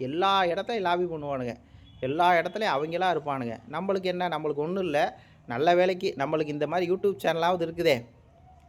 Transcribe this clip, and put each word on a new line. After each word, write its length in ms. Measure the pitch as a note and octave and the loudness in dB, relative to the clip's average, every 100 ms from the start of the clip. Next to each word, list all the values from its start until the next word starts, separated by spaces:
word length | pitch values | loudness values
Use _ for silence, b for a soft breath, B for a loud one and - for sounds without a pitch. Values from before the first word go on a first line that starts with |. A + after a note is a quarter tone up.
| C3 | -6
எல்லா 240 | D#3+ G3 G3 F3+ | 0 2 4 2
இடத்துலையும் 360 | D#3+ G3 A#3 F3+ | 0 -2 -2 0
லாபி 180 | F3 F3+ | 0 0
பண்ணுவானுங்க, 400 | D#3+ D3 C#3 B2 A2+ B B B - C3 | -4 -6 -4 -4 -8 B B B -8 -4
எல்லா 200 | D3+ F3 F3 | 2 6 6
இடத்துலையும் 360 | E3+ G3 G#3+ C#3 | 2 -2 0 0
அவங்களா 340 | D#3 E3+ F#3 | -2 0 0
இருப்பானுங்க. 420 | D#3+ D3 C3+ A#2+ A2 - D3+ | 0 -2 -4 -4 -8 -8 -8
நம்மளுக்கு 360 | F#3+ G3 F#3 | -2 -2 0
என்ன, 140 | F3+ F3+ | -2 -2
நம்மளுக்கு 320 | D#3 D#3 C#3+ D#3 | -2 -4 -2 -2
ஒண்ணும் 200 | F#3+ F#3 | -2 0
இல்ல. 120 | C#3+ F#3 - B B - | 0 0 -2 B B -8
நல்ல 220 | A#2+ D#3+ F3 | 0 4 4
வேலைக்கு 300 | F#3 F#3 F#3 - | 4 2 -4 -4
நம்மளுக்கு 340 | C#3 D#3 D3+ D3 | -2 0 -2 -2
இந்த 120 | D3 | -2
மாதிரி 220 | F3 F3 | -2 0
YouTube 300 | F#3 G3+ G3 | 0 0 0
சேனலாவது 420 | E3+ D#3+ E3+ F#3 E3 | -2 0 2 0 -2
இருக்குதே. 280 | E3+ E3 B2 A#2+ - - - - - | 0 2 2 0 -20 -20 -20 -20 -20